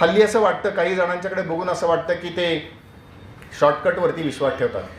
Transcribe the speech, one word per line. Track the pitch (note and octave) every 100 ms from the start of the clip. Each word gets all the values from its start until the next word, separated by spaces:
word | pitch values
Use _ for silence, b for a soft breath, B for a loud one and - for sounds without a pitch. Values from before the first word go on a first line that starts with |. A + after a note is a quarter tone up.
हल्ली | E3+ G3
असं | G#3 A#3
वाटतं, | G3+ - G#3
काही | F#3+ F3 F#3
जणांच्याकडे | F3 F3+ F#3 F#3
बघून | E3 E3 F3+
असं | E3+ E3+
वाटतं | E3 E3
की | E3+ E3+
ते | E3+ F3 D#3 - - - - - - - - - -
शॉर्टकटवरती | C#3+ C#3+ F#3 F3 E3 E3
विश्वास | D3+ - C#3 -
ठेवतात | A#2+ G2+ F#2